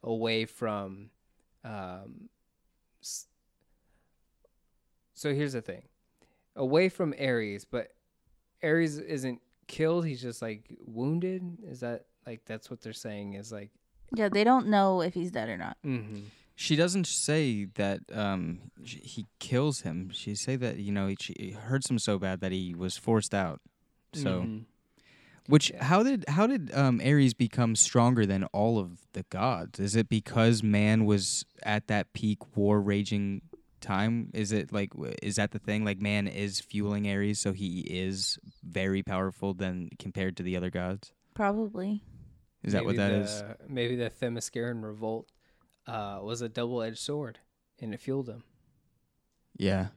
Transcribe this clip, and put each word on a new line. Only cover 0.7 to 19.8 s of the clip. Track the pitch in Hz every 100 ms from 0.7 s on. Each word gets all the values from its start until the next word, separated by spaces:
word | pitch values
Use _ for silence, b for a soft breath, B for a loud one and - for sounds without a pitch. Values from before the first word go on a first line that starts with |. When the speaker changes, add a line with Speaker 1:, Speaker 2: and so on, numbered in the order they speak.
| 104 98 95 101 _ _ _ _ _
Speaker 1:
um, | - 104 92 90 98 - 117 _ _ _ _ _ _ _
s-, | - - - _ _ _ _ _ _ _ _ _ _ _ _ _ _ _ _ _ _
so | - 151
here's | 139 147
the | 127
thing. | 110 90 - _ _ _ _ _ _ -
Away | 131 151 185
from | - 170 143
Ares, | 139 120 107 101 -
but | 120 - _ _ _ _ _ _ _
Ares | 160 165 160 147
isn't | 160 151 127 120 _ _ -
killed, | - 160 175 165
he's | 127
just, | 123 113
like, | 113 107 - 123 -
wounded? | 110 131 165 185 185 180 175 202
Is | 127
that, | 120 117 _ _ -
like, | 113 _
that's | 110 -
what | 120
they're | 113
saying | 110 113 104 101
is, | 98 107
like | 107 101 _ _ _ - 220
Speaker 2:
Yeah, | 208
they | 202 214
don't | 254 226
know | 208 196 185
if | 170
he's | 180 175
dead | 131 110
or | 98
not. | 85 - 147
Speaker 1:
Mm-hmm. | 123 107 104 104 b b -
Speaker 3:
She | - 151
doesn't | 175 190 170
say | - - 156 143 107 98 -
that, | 98 95 -
um, | 107 104 95 82 90 - -
sh-, | - -
he | - - 104 _
kills | - 123 151 131